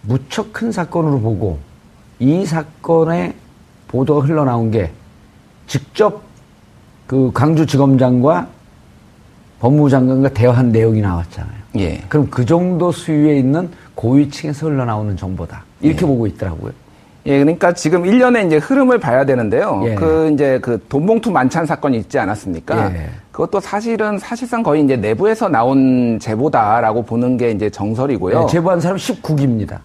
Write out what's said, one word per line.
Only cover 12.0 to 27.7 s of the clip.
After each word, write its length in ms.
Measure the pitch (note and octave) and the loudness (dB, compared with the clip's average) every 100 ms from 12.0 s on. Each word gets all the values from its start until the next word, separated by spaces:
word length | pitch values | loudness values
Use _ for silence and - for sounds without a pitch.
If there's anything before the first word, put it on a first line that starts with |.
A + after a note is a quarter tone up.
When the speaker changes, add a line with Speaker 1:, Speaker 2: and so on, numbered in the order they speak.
| - | -2
Speaker 1:
그럼 180 | D3+ C3 | -2 0
그 160 | - | -2
정도 460 | A#2+ E3+ F3+ F3 F3 | 0 2 2 0 0
수위에 460 | - - D3+ D3+ C#3+ | -2 -2 2 4 4
있는 320 | C3 D3+ F3+ - - | 2 0 -2 -12 -18
고위층에서 720 | - A2+ C#3 C#3+ - D#3 C#3+ D#3 | -4 2 2 2 -4 -8 -6 -4
흘러나오는 480 | C#3 A#2+ G#2+ G#2+ F#2+ | -2 -2 -4 -4 -6
정보다. 480 | F#2+ F#2 E2+ - - _ | -6 -8 -10 -14 -20 _
이렇게 220 | D3+ D3+ | 0 2
Speaker 2:
예. 40 | E3 | 0
Speaker 1:
보고 200 | B2+ G#2+ | 0 -2
있더라고요. 460 | - F#2+ D#2+ - - - - - - - | -4 -8 -8 -12 -14 -20 -20 -20 -12 0
Speaker 2:
예, 120 | C#3 | 2
그러니까 340 | C#3+ E3+ F3+ | 2 2 0
지금 320 | F3 D#3 F3+ | 0 0 0
일련의 420 | F3+ B3 B3 A#3+ F#3 | 2 4 4 2 2
이제 120 | D#3 | 0
흐름을 400 | D3+ C4+ B3+ A#3+ | 2 2 2 2
봐야 260 | D#3 B2 | 2 2
되는데요. 560 | C#3 C3 A2 A2+ G3+ A2 A2+ | 2 0 0 0 0 -2 -2
Speaker 1:
예. 80 | |
Speaker 2:
그 360 | G#2 D#3+ D#3+ D#3+ | 0 0 2 2
이제 240 | D3 C#3+ B2+ | 2 2 0
그 180 | B2 A2+ - | -2 -4 -2
돈봉투 400 | C#3 F3 A3+ A3+ | -2 0 0 0
만찬 340 | D#3+ B2+ E3 | 0 0 0
사건이 320 | D#3+ D3+ D3 A#2 | -2 -2 -2 -2
있지 220 | G2+ C#3 | -2 -4
않았습니까? 760 | G2 G#2 G2 E2 - A2+ G2+ | -2 -6 -8 -10 -4 -2 -2
Speaker 1:
예. 140 | F2 D2+ - - | -4 -10 -14 -16
Speaker 2:
그것도 280 | - E3+ G3 | -6 -4 -4
사실은 580 | F#3+ G3+ A#3 A3+ G#3+ G3+ | -4 -6 -4 -2 -2 -4
사실상 440 | - A#3 A#3+ A#3 | -8 -10 -6 -4
거의 200 | G3 D3+ | 0 2
이제 120 | C#3 C3 | 2 0
내부에서 520 | G#2 A2 G3+ A3 G#3 | -2 0 0 0 0
나온 680 | B2 B2 C3+ C3 B2+ A#2+ A2 | 0 2 2 2 2 0 -2
제보다라고 800 | - A2 D3+ B2+ G#2+ A#2 A2+ A2 | -4 -2 0 0 2 2 2 -2
보는 340 | A2 A2+ B2 B2+ | -2 -2 0 0
게 120 | A#2+ | 0
이제 200 | G#2 G#2+ | 0 -4